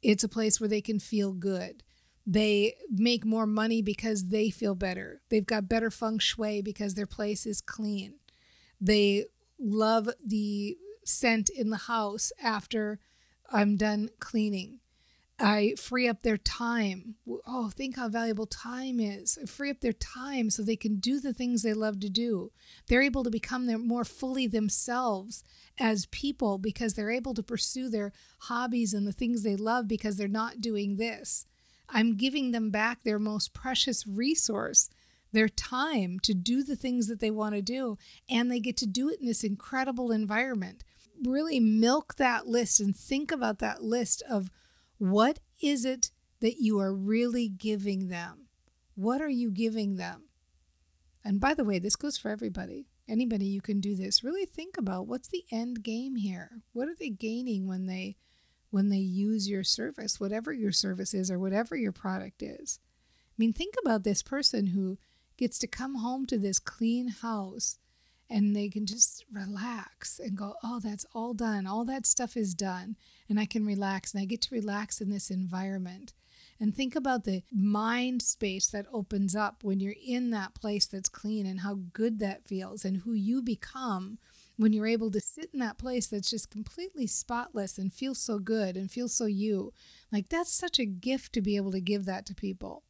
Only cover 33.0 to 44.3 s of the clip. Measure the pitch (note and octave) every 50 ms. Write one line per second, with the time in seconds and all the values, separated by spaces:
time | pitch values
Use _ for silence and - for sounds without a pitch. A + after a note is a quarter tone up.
33 | - A#3+ G#3+ G#3 G#3+ G#3+ G#3+ G#3+ - - _ - - C4 C4 - - - A#3 -
34 | - G#3 G3 G3+ A#3+ C#4 D#4+ D4 - - G#3+ G3 A2 - - - - - - _
35 | _ _ _ _ _ _ - G#3+ A3 G#3+ - - - - - B3+ C#4 D#4+ D#4 A#3+
36 | F#3+ F3+ F3+ F#3+ - - G#3+ F#3 F3 A3+ A#3+ C4+ C#4 C#4 C#4+ - - B3+ B3 B3
37 | A3+ G3+ A#3 G3 A3+ G#3+ G#3+ G#3+ G#3+ G#3+ G#3 G#3 G3 F#3+ A#3+ C4 C4+ A#3+ G#3 G3
38 | - - - - _ - B3+ A3+ A#3+ B3 B3 B3 G#3 B3 A#3 - B3+ G#3 F#3 B3+
39 | C4 D4+ E4 G4+ C#4+ A#3+ A3+ - - G#3+ G3+ - - - - C4 C4 C4+ C4 A#3+
40 | B3+ A#3+ A3+ G#3+ G#3+ G3 G#3+ A3 B3 C4+ B3+ G#3 F#3 F#3 G3 - - _ _ _
41 | - _ _ - C#4 B3 B3+ C#4 D#4 E4 D#4+ B3+ A#3 A3 G#3+ A3 A3 A#3 C4 D4+
42 | D4 _ - - C#4 B3+ A#3+ A3+ - B3 A3+ A#3+ A#3+ G3 - - G#3 G3 G3 -
43 | - - C4+ C4+ D4+ C#4+ E4 C#4 B3 A3 G#3+ - - A3 G#3+ - A#3+ A3 A3+ B3
44 | A#3+ - - - - -